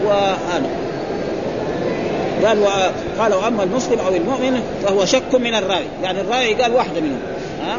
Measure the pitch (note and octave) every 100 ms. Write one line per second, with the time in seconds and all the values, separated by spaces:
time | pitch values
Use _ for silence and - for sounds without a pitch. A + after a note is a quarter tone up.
0 | G#3 G3+ G3 F#3 - E3+ C3 - - -
1 | - - - - - - F3+ - F3 F3+
2 | - - - - G#3+ G#3+ G3+ G3 F#3 -
3 | - - A3 F#3+ A3 A3 F#3 A#3+ - A3
4 | F#3 F#3 F3+ C4 B3+ B3+ - - G3 G3
5 | F#3+ C4 B3+ B3+ A#3+ A3+ F#3+ F3+ C3+ -
6 | F#3 F#3 F#3+ B3 A#3+ G#3 A#3+ B3 F#3+ E3
7 | D#3 B2 - - - - E3+